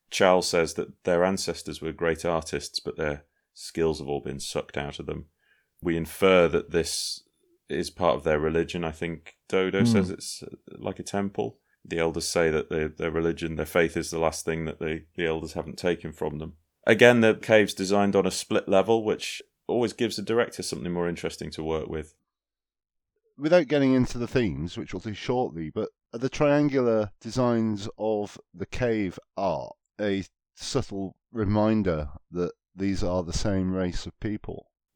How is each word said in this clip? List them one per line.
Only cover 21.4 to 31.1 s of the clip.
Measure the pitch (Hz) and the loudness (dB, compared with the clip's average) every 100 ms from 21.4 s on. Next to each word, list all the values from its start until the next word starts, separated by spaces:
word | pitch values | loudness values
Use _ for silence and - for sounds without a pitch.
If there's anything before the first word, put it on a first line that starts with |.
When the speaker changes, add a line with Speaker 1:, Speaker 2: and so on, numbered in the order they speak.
| 80 | -10
Speaker 1:
to | 76 | -8
work | 78 80 - | -4 -4 -4
with. | 80 76 _ _ _ _ _ _ _ _ _ _ _ _ - | -8 -10 _ _ _ _ _ _ _ _ _ _ _ _ -6
Speaker 3:
Without | 147 175 139 | 4 4 6
getting | 147 139 | 4 6
into | 131 120 123 | 4 2 -2
the | 117 | -2
themes, | 135 110 69 82 - | 0 0 -2 -6 -8
which | - | -8
we'll | 92 | -8
do | 113 | -8
shortly, | 101 - 127 127 80 - | -8 -4 -2 -2 -4 -6
but | - - - _ | -4 -6 -8 _
are | 123 | -6
the | 131 | -6
triangular | - 147 147 147 135 123 110 104 - | 2 4 4 4 4 4 2 0 -6
designs | 113 107 123 117 113 104 101 - | -8 0 2 2 0 -2 -6 -6
of | 107 107 101 - _ | -2 -2 -4 -10 _
the | 85 92 | -12 -10
cave | - 123 110 98 - - - | -2 0 0 -2 -4 -12 -4
art | 98 73 60 - _ - | -2 -2 -6 -14 _ -6
a | 104 98 92 _ _ _ | -2 -2 -4 _ _ _
subtle | - 135 - 98 95 | -4 -4 -4 -6 -8